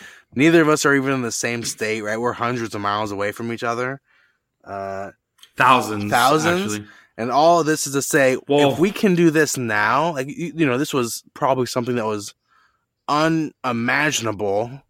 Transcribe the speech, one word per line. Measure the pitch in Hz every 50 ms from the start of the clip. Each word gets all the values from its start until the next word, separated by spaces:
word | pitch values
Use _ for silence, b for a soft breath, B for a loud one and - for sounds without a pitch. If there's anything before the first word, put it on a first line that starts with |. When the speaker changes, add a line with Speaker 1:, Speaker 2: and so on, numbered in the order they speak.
| B B B B B B -
Speaker 1:
neither | 120 143 165 165 170
of | 156 151
us | 151 - -
are | 143 139
even | 139 131 139
in | 135 131
the | 123 113 -
same | - - 120 120 120 107
state, | - - - 110 107 110 110
right? | 104 107 110
We're | 113 120 120
hundreds | 104 - 117 120 127 120 113 104 -
of | 104
miles | 101 101 101 107 110 104
away | 101 98 101 104 -
from | - 117 117
each | 117 110 123
other. | 117 117 120 123 127 139 - _ _ _ _ _ _ _ _ _ _ _ _ -
Uh, | - 98 98 98 98 98 95 98 98 - _ _ _ _ _ - _ -
Speaker 2:
Thousands, | - 131 127 131 123 107 104 107 104 101 104
Speaker 1:
thousands? | 131 120 120 135 151 156 156 170 175 185 196 214 208
Speaker 2:
actually. | 208 104 b b b b b b
Speaker 1:
And | - 113 127
all | 120 143 156 170 175 170 151
this | 147 156 - -
is | 143 135
to | 139
say, | - - - 143 135 131 127 - -
Speaker 2:
Well | - 143 147 147 139
Speaker 1:
if | 120 127
we | 170 208
can | 196 - 220 196 180
do | 170 170 165
this | 147 160 151 - -
now, | 135 123 113 107 104 104 110 123 139 160 170 156
like, | 131 131
you, | 143 - - 170 160 -
you | 165 160
know, | 135 120
this | 131 151 - -
was | 135 120 113 - - - _ -
probably | - 151 131 135 127 123
something | - - 127 120 123 123
that | 120 107
was | 110 107 104 104 - - _ _ _ _ _ _ _ _ _ _ _ _ _ _
unimaginable | - 143 151 156 160 165 160 156 - - _ - 123 117 117 117 131 135 139 147 156 135 - 113 113 104 92 107 98 98 104 113 117 139 135 _